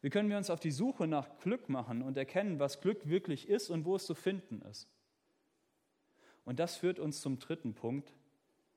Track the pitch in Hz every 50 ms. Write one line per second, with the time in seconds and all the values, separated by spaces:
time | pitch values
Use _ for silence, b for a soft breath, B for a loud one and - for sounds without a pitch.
0 | - 143 - 202 214 208 208 202 190 - 175 160 - 165 143 127 202 262 269 -
1 | 180 160 156 147 131 - - - - 175 226 254 - - 135 131 120 120 120 117
2 | 127 135 135 139 135 135 - 185 202 208 175 143 143 139 - - - 185 214 208
3 | - 147 160 190 180 - 170 - - - 202 - - - 170 160 151 170 190 190
4 | - - 165 - - 185 196 190 180 - 113 101 - - 107 - - _ _ _
5 | _ _ _ _ _ _ _ _ _ _ _ _ _ _ _ _ _ _ _ _
6 | _ b b b b b b b b - 123 123 165 175 - - - 180 185 180
7 | 170 151 143 - - 139 135 123 - - - - - 117 107 - - 117 123 139
8 | 143 - - - _ _ _ _ _ _ _ _ _ _ _